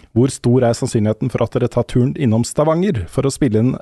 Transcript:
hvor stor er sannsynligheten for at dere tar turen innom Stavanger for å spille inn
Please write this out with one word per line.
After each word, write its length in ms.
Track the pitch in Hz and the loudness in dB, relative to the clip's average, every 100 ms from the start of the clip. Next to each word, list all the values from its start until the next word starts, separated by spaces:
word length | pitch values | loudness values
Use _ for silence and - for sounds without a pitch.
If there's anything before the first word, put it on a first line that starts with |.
| - | -6
hvor 160 | 113 135 | 0 0
stor 320 | - 120 127 | 0 0 2
er 100 | 120 113 | 2 0
sannsynligheten 540 | 127 117 107 110 131 | -2 0 0 0 -2
for 100 | - | -2
at 80 | 113 | -2
dere 160 | 127 123 | -2 -2
tar 160 | - 113 | -2 -2
turen 280 | 127 123 - | 0 0 0
innom 300 | 135 110 117 | 0 0 -2
Stavanger 640 | - 151 160 196 127 87 | -2 0 0 0 -2 -4
for 140 | - | -2
å 80 | 135 | -2
spille 240 | - 143 107 | 0 0 2
inn 160 | 120 - | 0 -2